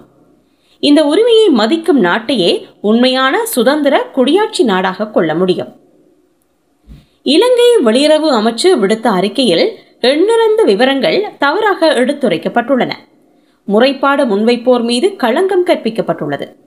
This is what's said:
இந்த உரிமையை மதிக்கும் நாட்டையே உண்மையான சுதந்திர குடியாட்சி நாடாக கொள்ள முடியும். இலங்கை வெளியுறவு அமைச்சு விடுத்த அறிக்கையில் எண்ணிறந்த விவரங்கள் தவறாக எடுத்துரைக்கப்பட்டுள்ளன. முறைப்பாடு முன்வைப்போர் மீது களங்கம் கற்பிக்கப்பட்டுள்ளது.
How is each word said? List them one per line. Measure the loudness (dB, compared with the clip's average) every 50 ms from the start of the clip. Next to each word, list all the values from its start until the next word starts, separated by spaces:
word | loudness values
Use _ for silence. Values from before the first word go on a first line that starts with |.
| -20 _ _ _ _ _ _ _ _ _ _ _ _ _ _ -4
இந்த | 0 2 4 4 4
உரிமையை | 2 2 2 2 4 4 4 4 4
மதிக்கும் | 2 2 0 0 -2 -2 0 0 0 2
நாட்டையே | 2 0 0 -2 -4 -4 -2 0 0 0 -2 -2 -6 -12 _ _
உண்மையான | -2 0 2 2 2 0 0 0 -2 0 -2 -2 -4
சுதந்திர | -4 -2 0 0 0 0 0 0 0 0 0 -2 -4
குடியாட்சி | -2 -2 0 2 2 0 0 -2 -2 -2 0
நாடாக | 0 0 -2 -2 -4 -4 -6 -8 -4
கொள்ள | -2 -2 -2 0 0
முடியும். | -2 0 0 -2 -4 -4 -12 -14 _ _ _ _ _ _ _ _ _ _ _ _ _ _ _ _ _ _ _ _ _ _ -20 -20 -20 _ _ _ _ -4
இலங்கை | 0 2 2 2 2 2 4 4 4 4 2
வெளியுறவு | 2 2 2 2 4 4 2 2 2 0
அமைச்சு | 0 0 0 -2 -2 0 0 2 2
விடுத்த | 2 0 -2 -2 -2 -2 -2
அறிக்கையில் | 0 0 -2 -2 -2 -2 0 0 2 0 0 -2 -4 -8 -20 _ _ -4
எண்ணிறந்த | -2 0 0 2 2 2 2 2 2 2 2 2 4
விவரங்கள் | 2 2 2 2 0 0 0 -2 -2 -2 -2 -4 -6 -6
தவறாக | -4 -2 -2 0 0 0 -2 0 0 0 0 0
எடுத்துரைக்கப்பட்டுள்ளன. | 0 0 -2 -2 -2 -2 -2 -2 -2 -4 -4 -4 -4 -2 0 -2 -2 -2 -4 -6 -12 -16 _ _ _ _ _ _ _ _ _ _ _ -6 -2
முறைப்பாடு | 0 2 2 2 0 0 0 0 0 0 0
முன்வைப்போர் | 0 0 0 0 0 -2 0 0 0 0 0 0
மீது | -2 -2 0 -2 -2 -2
களங்கம் | -2 -2 -2 0 0 0 0 0 0 0
கற்பிக்கப்பட்டுள்ளது. | 0 0 -2 -2 -6 -4 -4 -4 -4 -4 -6 -6 -8 -8 -8 -10 -14 -16 _ _